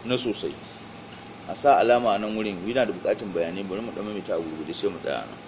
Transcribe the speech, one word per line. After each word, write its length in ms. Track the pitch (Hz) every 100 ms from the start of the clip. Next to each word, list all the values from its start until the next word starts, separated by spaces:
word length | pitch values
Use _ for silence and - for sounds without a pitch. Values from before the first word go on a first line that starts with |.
na 120 | 113 123
sosai. 360 | 123 104 73 73 - - - - - - - - -
A 80 | 90
sa 220 | 147 117
alama 340 | 113 120 120
a 40 | 101
nan 180 | 107 107
wurin, 220 | 107 92 95
yana 180 | 123 117
da 60 |
buƙatar 340 | 92 87 104 107
bayanai, 300 | 90 85 92
bari 180 | 98 95
mu 100 | 113
ɗan 120 | 104
maimaita 300 | 104 104 90 87
a 40 |
gurguje 340 | 82 78 78
sai 160 | 82 101
mu 100 | 87
tsaya 240 | - 64 55
nan. 120 | 53